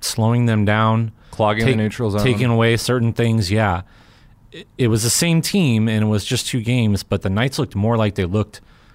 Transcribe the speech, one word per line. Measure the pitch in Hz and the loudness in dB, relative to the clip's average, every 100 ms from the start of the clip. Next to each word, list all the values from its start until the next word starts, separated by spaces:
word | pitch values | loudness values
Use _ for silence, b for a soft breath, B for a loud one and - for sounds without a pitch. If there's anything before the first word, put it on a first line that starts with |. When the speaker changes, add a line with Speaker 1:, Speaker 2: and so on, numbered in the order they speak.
Speaker 1:
slowing | - - 110 120 120 | -6 -2 0 2 2
them | 107 | 2
down, | 104 107 110 113 113 b b | 2 2 2 0 -2 b b
Speaker 2:
Clogging | - 107 107 123 | -2 0 2 0
the | |
Speaker 1:
take-, | 110 | 0
Speaker 2:
neutral | 107 - 110 | -2 -2 -2
zone. | 101 | 0
Speaker 1:
taking | 107 110 127 | 0 2 2
away | 113 117 117 | 2 2 2
certain | - 123 117 | 0 0 0
things, | 107 117 113 90 | 0 0 0 0
yeah. | 107 104 87 - b b b b b - | 0 0 -2 -6 b b b b b -20
It, | 160 165 - | -20 -18 -2
it | 117 | 0
was | 110 | 2
the | 117 | 0
same | - 170 165 | 0 2 2
team, | - 202 151 110 113 | 0 0 2 2 0
and | 110 | 0
it | 107 | 0
was | 107 | 0
just | - 123 - | -2 -4 -4
two | 127 | -4
games, | 110 127 110 101 | -2 0 0 0
but | - 101 | -2 -4
the | 98 | -2
Knights | 98 135 - | -2 -2 -2
looked | 131 98 | -4 -2
more | 110 113 | 0 0
like | 107 101 | 0 -2
they | |
looked | 87 104 101 - b b b | -2 -2 -4 -8 b b b